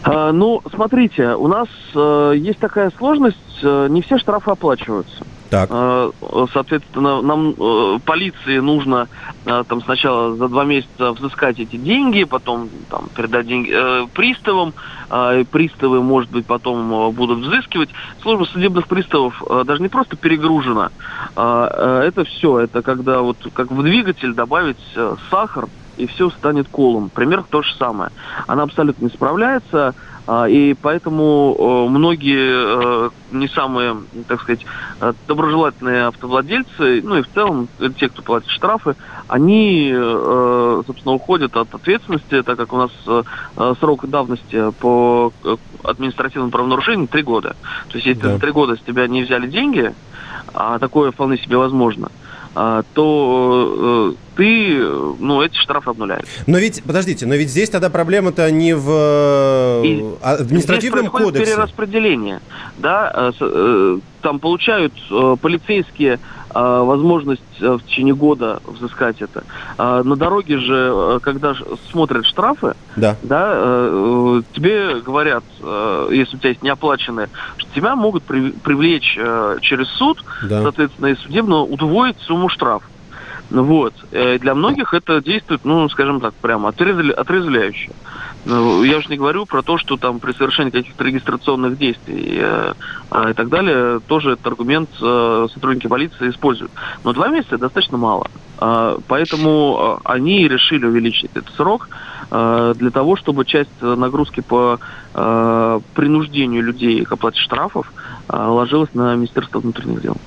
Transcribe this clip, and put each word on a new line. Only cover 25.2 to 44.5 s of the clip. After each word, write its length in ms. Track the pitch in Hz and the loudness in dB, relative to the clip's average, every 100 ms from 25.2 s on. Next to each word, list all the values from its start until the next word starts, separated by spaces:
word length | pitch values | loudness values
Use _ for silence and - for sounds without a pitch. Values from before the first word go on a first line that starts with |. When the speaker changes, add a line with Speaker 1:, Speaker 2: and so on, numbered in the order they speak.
| - | -2
Speaker 1:
сахар, 360 | 190 214 - 113 - - - | -2 -2 -6 -10 -12 -20 -8
и 100 | 120 | -8
все 240 | - 180 | -2 -2
станет 380 | - 147 147 135 | 0 -2 0 -2
колом. 420 | - 131 113 98 | 2 2 2 -2
Примерно 340 | - 127 190 180 | -2 0 0 -2
то 140 | 151 | -4
же 100 | 147 | -4
самое. 380 | - 127 107 87 - - - - | -4 -4 -4 -6 -8 -14 -12 -4
Она 180 | 135 | -2
абсолютно 420 | 147 - 151 131 120 | 0 0 0 0 -4
не 40 | |
справляется, 840 | - 135 170 233 269 - 156 135 127 - - - | -2 -2 0 0 0 -2 0 0 -4 -16 -16 -2
а, 180 | 117 117 | 0 4
и 300 | 135 143 139 | 6 6 2
поэтому, 800 | 147 170 165 156 156 147 143 - | -2 -2 -2 2 4 6 4 4
э, 320 | 104 127 120 | 2 4 4
многие, 1160 | 139 165 170 143 139 131 127 113 123 123 120 117 | 4 4 2 0 2 2 2 2 0 0 0 -2
э, 20 | - - | -6 -8
не 160 | 131 135 | -4 -2
самые, 480 | - 135 127 120 110 95 110 120 | -2 -2 -2 -2 -4 -10 -16 -6
так 140 | 120 | -6
сказать, 220 | - 117 - - - - | -2 -4 -4 -12 -12 -4
э, 120 | 113 117 - | -4 -4 -4
доброжелательные 760 | 151 156 156 156 113 127 123 120 | -2 0 2 0 -2 -2 0 0
автовладельцы, 960 | 117 127 127 139 233 254 - 143 120 | -4 -2 -2 0 -4 -4 0 2 2
ну 160 | 214 185 | 2 -2
и 60 | |
в 40 | 127 | -2
целом, 340 | - 208 147 120 - | -2 0 0 -4 -4
э, 100 | 131 - | -6 -2
те, 120 | 135 | -4
кто 120 | - | -4
платит 280 | - 117 - | -2 -2 -2
штрафы, 460 | - 185 220 - 135 - - - | -4 -2 0 -2 -6 -10 -18 -4
они, 600 | 127 160 214 214 175 143 | 2 6 6 6 4 2
э, 920 | 127 120 113 65 123 123 123 120 117 - | 0 0 0 0 2 2 4 2 0 -2
собственно, 300 | 127 135 131 | -8 -2 -2
уходят 400 | - 180 135 117 | 0 0 0 -2
от 160 | 117 | -4
ответственности, 720 | - - 220 - 160 - 139 | -4 -2 -2 0 -6 0 -2
так 140 | 127 120 | 0 -4
как 160 | 117 | -2
у 40 | 127 | -2
нас, 140 | 123 - - | -2 -4 0
э, 160 | 117 120 - - - | 0 0 -10 -14 -2
э, 160 | 120 127 | 0 2
срок 280 | 156 143 139 | 0 0 -2
давности 600 | 143 127 120 - | -4 -2 -6 -4